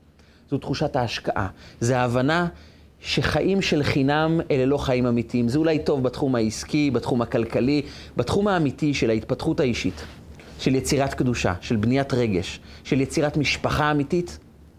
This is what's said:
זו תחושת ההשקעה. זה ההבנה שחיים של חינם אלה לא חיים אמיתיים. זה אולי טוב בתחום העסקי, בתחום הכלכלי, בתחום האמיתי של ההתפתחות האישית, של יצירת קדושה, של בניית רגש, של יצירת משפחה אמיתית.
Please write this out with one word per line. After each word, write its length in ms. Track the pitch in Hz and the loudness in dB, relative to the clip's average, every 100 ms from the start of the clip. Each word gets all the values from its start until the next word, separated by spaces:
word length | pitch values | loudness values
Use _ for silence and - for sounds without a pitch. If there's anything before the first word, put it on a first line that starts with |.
| - _ - - - | -20 _ -20 -20 -6
זו 80 | 139 | -6
תחושת 380 | - 139 151 135 | -4 -2 -2 0
ההשקעה. 520 | 117 - - - 95 - - - | -2 -4 -4 -2 -4 -6 -20 -4
זה 200 | 120 131 | 0 2
ההבנה 480 | 123 123 135 165 175 - - - - - | 2 2 2 2 0 -4 -20 -20 -20 -18
שחיים 640 | - - 123 151 175 196 | -4 -2 0 0 2 2
של 220 | - 160 | 2 0
חינם 560 | 139 139 135 147 160 165 - | 2 2 2 2 2 2 2
אלה 140 | 143 131 | 2 2
לא 120 | 143 | 2
חיים 280 | 135 127 123 | 0 0 2
אמיתיים. 440 | 120 117 120 120 | 0 0 0 2
זה 80 | 139 | 2
אולי 220 | 160 156 | 2 2
טוב 240 | - 143 | 2 0
בתחום 320 | 123 - 139 123 | 0 0 0 2
העסקי, 560 | 110 - - 151 147 | 0 -2 -2 0 2
בתחום 300 | 120 - 123 | 0 0 0
הכלכלי, 600 | 117 123 113 110 120 147 135 - - - | 0 0 0 0 2 0 -2 -12 -12 -4
בתחום 300 | 120 202 202 | 0 2 2
האמיתי 460 | 185 143 - 151 | 2 0 0 -2
של 160 | 139 120 | 0 2
ההתפתחות 500 | 110 104 123 160 160 | 0 0 -4 -2 0
האישית, 420 | 135 113 95 76 - - - - - - | 0 0 -4 -6 -14 -18 -20 -20 -18 -4
של 160 | 147 131 | 0 0
יצירת 380 | 131 139 139 | 2 0 0
קדושה, 400 | - 127 117 104 90 | 0 0 0 0 -2
של 140 | - 117 | -2 0
בניית 380 | 110 135 139 | 2 2 2
רגש, 460 | 123 117 90 90 - - - | 0 2 0 -2 -10 -16 -18
של 180 | - 135 | -2 0
יצירת 360 | 135 - 147 160 | 0 0 0 0
משפחה 540 | 131 - - - 151 | 0 0 -2 0 2
אמיתית. 480 | 151 139 175 175 - - - - | 2 2 0 -2 -8 -20 -20 -20